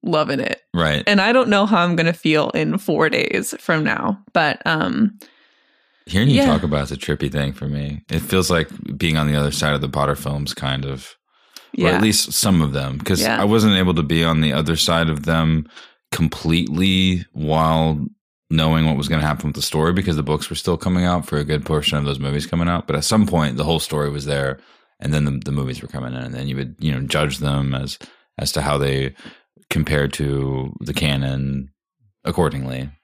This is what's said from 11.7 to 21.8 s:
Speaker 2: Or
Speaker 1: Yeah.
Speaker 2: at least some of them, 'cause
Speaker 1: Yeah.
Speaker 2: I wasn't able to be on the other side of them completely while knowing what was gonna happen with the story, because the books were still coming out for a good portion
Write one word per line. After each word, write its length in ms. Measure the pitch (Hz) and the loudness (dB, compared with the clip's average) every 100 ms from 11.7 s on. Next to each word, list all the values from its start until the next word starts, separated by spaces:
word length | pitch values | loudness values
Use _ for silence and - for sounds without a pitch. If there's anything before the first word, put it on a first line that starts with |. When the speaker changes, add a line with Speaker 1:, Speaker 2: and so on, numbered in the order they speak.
| - | -2
Speaker 2:
Or 60 | |
Speaker 1:
Yeah. 60 | 170 | 0
Speaker 2:
at 120 | - | 2
least 300 | 107 107 - | 2 2 0
some 280 | - 107 90 | 0 2 4
of 120 | 76 | 4
them, 260 | 69 67 69 | 0 -4 -6
'cause 200 | - 90 | -2 0
Speaker 1:
Yeah. 180 | 110 117 | 2 2
Speaker 2:
I 40 | |
wasn't 320 | 101 113 107 95 | 4 4 6 4
able 180 | 92 | 4
to 80 | 85 | 2
be 220 | 73 82 | 2 2
on 160 | 82 80 | 4 4
the 120 | 78 | 2
other 220 | 69 78 80 | 0 0 0
side 320 | - 82 82 | 2 2 2
of 160 | 76 | 0
them 420 | 73 82 80 80 76 - - _ _ | 0 2 2 2 -2 -14 -20 _ _
completely 1120 | - 78 - 80 82 - 78 95 92 92 90 87 | -2 -2 -2 0 0 0 0 2 2 2 0 -4
while 720 | - 76 78 80 80 80 76 - - _ _ _ | -6 0 2 4 4 2 0 -4 -10 _ _ _
knowing 340 | 80 78 80 78 | 0 2 4 2
what 100 | 71 | 0
was 100 | 71 | 0
gonna 140 | 78 | 0
happen 240 | 76 73 76 | 0 -2 -4
with 100 | 69 | -4
the 60 | |
story, 300 | - 78 80 | -4 0 2
because 220 | 90 90 78 | 2 0 -2
the 60 | |
books 280 | 73 76 - | 0 -2 -2
were 60 | 78 | -6
still 200 | - 85 | -2 -2
coming 280 | 92 90 | 0 0
out 200 | 90 87 76 | 2 0 0
for 120 | 76 | -4
a 60 | |
good 200 | 71 76 | -2 -4
portion 320 | 65 78 | 0 0